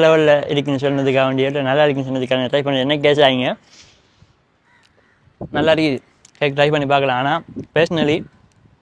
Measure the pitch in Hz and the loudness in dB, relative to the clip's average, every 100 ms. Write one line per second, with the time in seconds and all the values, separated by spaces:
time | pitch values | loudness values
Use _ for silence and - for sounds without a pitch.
0 | 160 160 151 147 - 147 139 135 139 139 | 4 4 4 2 2 -2 -2 -2 -2 -2
1 | 135 131 131 131 135 143 131 143 151 139 | 0 0 0 0 -2 -2 0 2 2 0
2 | 131 131 127 131 123 143 139 135 131 151 | -4 -4 -2 -2 0 -2 -2 -2 -2 0
3 | 147 147 135 127 139 - _ - - _ | 2 4 4 2 -2 -6 _ -20 -20 _
4 | _ _ _ _ _ _ _ _ _ _ | _ _ _ _ _ _ _ _ _ _
5 | _ _ _ - - 147 156 160 156 123 | _ _ _ -20 -10 -4 0 0 0 -4
6 | - _ _ - 147 143 147 151 139 139 | -10 _ _ -6 -4 0 0 0 0 0
7 | 135 123 139 170 - - - 151 165 165 | 0 -2 -2 -4 -8 -16 -6 -2 0 0
8 | 147 160 - _ _ _ _ _ | -2 -2 -6 _ _ _ _ _